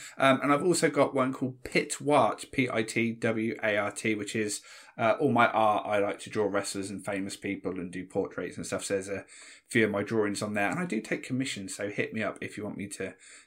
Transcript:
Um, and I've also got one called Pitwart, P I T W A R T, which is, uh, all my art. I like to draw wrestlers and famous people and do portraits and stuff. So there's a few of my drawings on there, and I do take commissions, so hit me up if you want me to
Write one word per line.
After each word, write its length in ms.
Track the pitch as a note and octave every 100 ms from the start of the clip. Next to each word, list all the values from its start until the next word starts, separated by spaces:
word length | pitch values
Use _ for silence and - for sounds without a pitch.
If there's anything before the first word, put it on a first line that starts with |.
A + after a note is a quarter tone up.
| - -
Um, 220 | C3+ C3
and 100 | C#3+
I've 140 | C#3+ F3+
also 240 | E3 D#3
got 240 | C#3+ C3+
one 200 | C3+ B2+
called 300 | C3 C3 -
Pitwart, 880 | - E3+ - - C3+ D3 G#2+ - -
P 160 | - B2
I 140 | A2
T 300 | A2 A#2 A#2
W 440 | A2+ A2+ A2+ A2 -
A 160 | A2 G#2
R 140 | G2+
T, 240 | - A2 G#2
which 200 | G2 A2+
is, 260 | G#2 - - - - -
uh, 200 | A2+ G#2+
all 120 | C#3
my 140 | A#2 A#2
art. 360 | A2 G#2+ G#2 G#2+
I 140 | G#2
like 200 | G2+ G2
to 100 | -
draw 160 | A2 G2+
wrestlers 420 | G2+ G2 G2 G2
and 160 | F#2+ G#2+
famous 320 | G2 G2 -
people 360 | G2+ F#2+ F#2
and 180 | F#2 F2
do 120 | F#2 F2+
portraits 500 | G2+ F#2 - F2 -
and 80 | -
stuff. 180 | F#2+ -
So 100 | G2
there's 120 | G2
a 180 | F#2+ - - - - _
few 160 | A#2 G#2+
of 60 |
my 100 | G2+
drawings 400 | G2+ A2+ G#2 G2
on 140 | G#2+ G#2
there, 160 | G2+
and 80 | F3
I 60 | F3+
do 120 | A2
take 220 | - F3
commissions, 540 | - C3 C3 - F#2+ -
so 140 | G2+
hit 200 | G#2 -
me 120 | A2
up 160 | G2 -
if 160 | F#2+ -
you 60 |
want 140 | G#2 -
me 100 | G2
to 260 | - F#2+ - - -